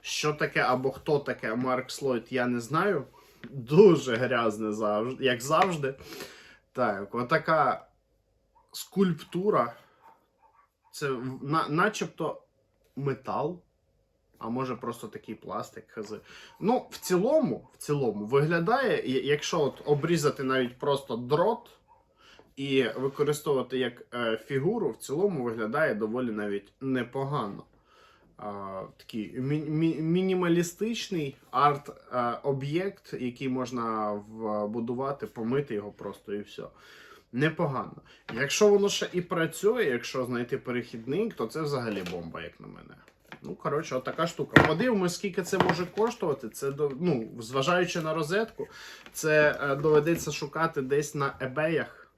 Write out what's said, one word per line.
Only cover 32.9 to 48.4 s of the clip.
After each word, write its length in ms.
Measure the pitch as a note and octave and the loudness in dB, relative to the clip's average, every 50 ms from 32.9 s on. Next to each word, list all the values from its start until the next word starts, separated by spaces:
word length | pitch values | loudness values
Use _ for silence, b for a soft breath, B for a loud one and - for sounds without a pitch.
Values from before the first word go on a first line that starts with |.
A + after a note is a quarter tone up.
| G3 - _ - - - | -6 -10 _ -12 -10 -6
який 280 | B2 B2 A#2+ B2 C#3 C3 | -6 -6 -6 -4 -4 -4
можна 640 | B2+ C3 B2+ A#2+ B2+ B2 A#2 A2+ A2 A2 G#2+ G#2 | -2 -2 -4 -4 -4 -4 -4 -2 -2 -2 -2 -2
вбудувати, 1120 | G#2 G#2 G#2 G#2+ A2 A2 A2+ G#2+ G#2+ G#2+ G#2 G#2 A2 A#2+ A2+ A#2 B2 A#2+ C3+ C#3 C#3+ C#3 - | -2 -4 -6 -10 -12 -6 -4 -2 -2 -2 -2 -2 -2 -4 -4 -2 -4 -4 -2 -4 -4 -6 -8
помити 480 | G#2 - A#2+ A2 A#2 B2+ C#3+ D3 C3+ A#2+ | -12 -8 -6 -2 0 0 0 0 0 -4
його 180 | G#2 G2+ G#2 | -6 -6 -8
просто 420 | - - - G2+ F#2+ - _ - G2+ | -12 -10 -12 -12 -12 -12 _ -8 -6
і 60 | G#2 | -6
все. 220 | G2+ - - - G2+ G2 B B B B B B B B B B B B | -6 -8 -12 -14 -14 -14 B B B B B B B B B B B B
Непогано. 640 | - A#2+ C#3+ D#3+ D#3 - E3+ D3+ C3 B2 G2 - - - B B B B B B A2+ | -2 0 0 0 2 0 -2 -2 -2 -4 -6 -8 -12 -18 B B B B B B -4
Якщо 340 | A2+ C#3 C#3 - - G#3+ G#3 | -4 -2 -2 2 6 6 8
воно 200 | G3+ G3+ G3+ G3+ | 8 6 4 2
ще 200 | G3 - G3+ - | 0 0 -4 -2
і 80 | - F3+ | -2 -4
працює, 640 | F3 - F#3 E3 E3 D#3 - - - G#3 A#3+ B3 G#3 | -4 -2 -2 -2 0 -2 -2 0 2 2 2 4 2
якщо 400 | D3 B2 A#2 - - - C3+ B2+ | 2 0 0 -2 -4 -4 -4 -4
знайти 340 | A#2+ B2 A#2+ B2 B2 C3+ B2+ | -2 -2 -4 -2 -4 -4 -6
перехідник, 760 | - C3 B2 A#2+ A#2 - - A#2 A2+ B2 C#3 F#3 A3 A3+ - | -4 -4 -4 -4 -4 -6 -12 -12 -6 -4 0 0 0 -2 -2
то 120 | - A#2 | -4 -6
це 160 | A2 - D#3 | -4 -4 -4
взагалі 400 | D3+ D3 C#3+ C3 A#2+ A2+ G#2 G2 F2+ F2 | -4 -2 -2 -2 -2 -4 -4 -4 -6 -6
бомба, 300 | F2+ F2 E2 E2 - E2 | -8 -8 -8 -10 -10 -10
як 180 | E2 D2 - _ | -12 -12 -14 _
на 60 | G#1 | -18
мене. 280 | G1+ G1+ G1+ - - - - - - _ _ _ - - - - | -18 -18 -18 -20 -20 -20 -20 -20 -20 _ _ _ -20 -20 -16 -12
Ну, 100 | C#3 - | -12 -12
коротше, 420 | - - D#3+ C#3+ D3+ E3 - C3+ | -6 -4 -2 -2 -2 -4 -2 -4
отака 300 | B2+ - - - - E3 | -4 -4 -4 -2 -2 -2
штука. 360 | E3+ - - D3 - - - | -2 -2 -6 -6 6 8 8
Подивимось, 520 | - D3+ D#3 E3 A3+ B3+ A#3 G3 F3+ F3 F3 | 8 8 4 2 2 2 2 2 2 0 -2
скільки 280 | - - G3+ E3+ G3 | -2 -6 -4 -4 -4
це 160 | F#3 - - F#3 | -4 -2 0 2
може 280 | F3+ F#3 F3 E3 F3+ | 2 2 2 0 -2
коштувати. 600 | E3+ - G3 G#3+ A#3+ A#3+ - - E3 C3+ - - A2 | -6 -2 -2 -2 -2 -2 -2 -2 -4 -2 -4 -6 -12
Це 220 | - - C#3+ C#3 | -10 -6 -6 -6
до-, 220 | C#3 C#3 D3+ C#3+ C3 B2+ | -4 -2 -4 -4 -4 -2
ну, 280 | E3+ F3+ D3 A#2 A2+ A2 - A#2 | 0 0 0 0 -2 -6 -10 -14
зважаючи 640 | A2+ A2 B2+ C3+ C3+ - F3 F3+ F3+ F3 - F3 | -12 -6 -4 -2 0 2 2 2 2 0 -2 -4
на 140 | D#3 D#3 D#3+ | -4 -2 -2
розетку, 520 | E3 E3 C#3+ F3+ G3+ | -2 -2 0 0 -2